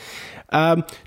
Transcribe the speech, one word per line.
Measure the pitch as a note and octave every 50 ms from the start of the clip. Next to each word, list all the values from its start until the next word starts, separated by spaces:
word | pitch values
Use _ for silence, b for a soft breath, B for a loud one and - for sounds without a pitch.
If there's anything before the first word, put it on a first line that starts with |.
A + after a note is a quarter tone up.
| B B B B B B B B B B
Ehm, | - D3+ D#3+ E3 E3 E3+ D#3+ B B B B